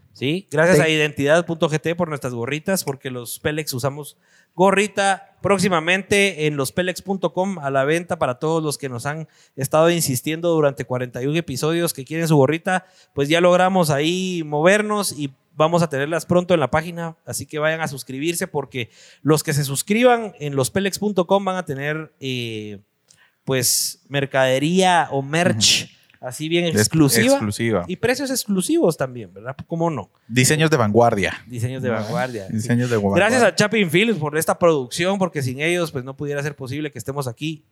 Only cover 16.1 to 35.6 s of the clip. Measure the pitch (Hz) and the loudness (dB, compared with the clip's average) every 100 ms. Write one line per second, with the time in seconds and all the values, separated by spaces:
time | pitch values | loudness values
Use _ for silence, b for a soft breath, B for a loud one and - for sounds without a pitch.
16.1 | 165 - 180 180 175 127 156 170 170 165 | -4 0 0 2 2 2 -2 -4 -8 -10
17.1 | 160 - 117 143 151 156 160 156 135 - | -12 -12 -10 -8 -4 -2 -2 -4 -8 -10
18.1 | 131 160 170 185 147 135 131 113 b b | -6 -4 -4 -6 -6 -6 -8 -8 b b
19.1 | b 139 151 - 147 135 139 - 214 247 | b 0 2 2 -2 -2 -4 -2 4 4
20.1 | 233 214 - 147 139 127 196 196 - 208 | 4 0 -8 -4 -2 0 0 -2 -2 -2
21.1 | 190 170 196 190 185 170 135 143 156 156 | -2 2 0 0 -4 -6 -6 -6 -6 -10
22.1 | _ 135 127 117 110 107 101 _ _ _ | _ -8 -6 -6 -8 -10 -14 _ _ _
23.1 | b b b - 131 123 - - - _ | b b b -4 -2 0 -2 -4 -8 _
24.1 | 139 139 135 131 131 147 185 185 175 143 | -4 0 2 2 2 2 2 4 4 2
25.1 | 139 139 160 175 110 104 - - _ _ | -4 -2 0 0 2 0 0 -4 _ _
26.1 | _ 127 127 156 170 175 160 208 160 139 | _ -12 -8 -2 0 2 0 2 4 4
27.1 | 117 247 277 107 101 117 101 87 180 226 | 4 4 2 0 -2 0 0 -2 -4 -2
28.1 | 262 269 254 - 190 180 330 220 156 131 | -2 -4 -4 -2 -2 0 2 2 0 -6
29.1 | 123 95 95 117 - - 165 165 139 95 | -8 -14 -14 -14 -14 -10 -4 -2 -2 -8
30.1 | _ - 120 127 151 156 151 107 107 117 | _ -2 2 2 2 2 2 4 4 4
31.1 | 107 85 - - 123 120 131 127 110 107 | 2 -2 -4 -12 -8 -6 -4 -4 -4 -4
32.1 | 117 127 113 95 110 117 120 123 113 101 | -4 -4 -6 -8 -6 -2 0 2 0 2
33.1 | 98 208 247 214 175 208 220 180 175 233 | 2 2 4 2 2 0 2 2 2 2
34.1 | 180 147 151 160 185 175 151 120 - 180 | 0 -2 -2 -2 2 2 2 -2 -4 -2
35.1 | 202 180 151 131 131 | 0 -2 -2 -6 -4